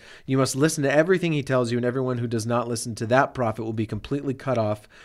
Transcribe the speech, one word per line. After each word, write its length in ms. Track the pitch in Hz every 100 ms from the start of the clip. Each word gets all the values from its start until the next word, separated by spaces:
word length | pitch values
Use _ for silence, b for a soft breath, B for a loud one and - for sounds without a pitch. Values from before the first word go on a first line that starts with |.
| B B -
You 140 | 135
must 160 | 127 131
listen 280 | 156 160
to 80 | 139
everything 400 | 143 160 185 175
he 120 | 151
tells 280 | 127 131 120
you, 60 | 120
and 80 | 123
everyone 320 | 127 127 123
who 80 | 120
does 220 | 113 110
not 200 | 120 120
listen 280 | 113 120 110
to 100 | 110
that 280 | 127 143 -
prophet 280 | 117 107
will 100 | 113
be 120 | 113 110
completely 480 | 107 - 143 143
cut 240 | 131 135 120
off 300 | 107 107 - B